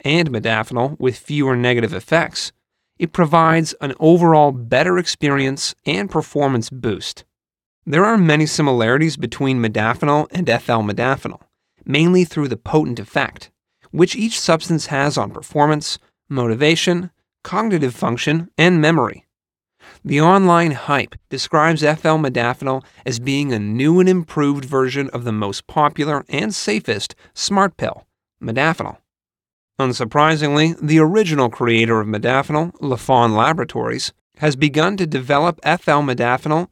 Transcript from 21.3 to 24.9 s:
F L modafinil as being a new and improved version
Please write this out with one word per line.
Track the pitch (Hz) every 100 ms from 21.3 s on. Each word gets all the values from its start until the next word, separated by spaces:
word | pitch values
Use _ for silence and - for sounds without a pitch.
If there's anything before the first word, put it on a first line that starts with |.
| 135 - 160 160 156
F | 151 156 160
L | 160
modafinil | 143 123 117 127 139 131 - _ -
as | 117
being | 127 139 143
a | 113
new | 104 113 143 180
and | 185
improved | 185 165 156 143 143
version | 131 135 131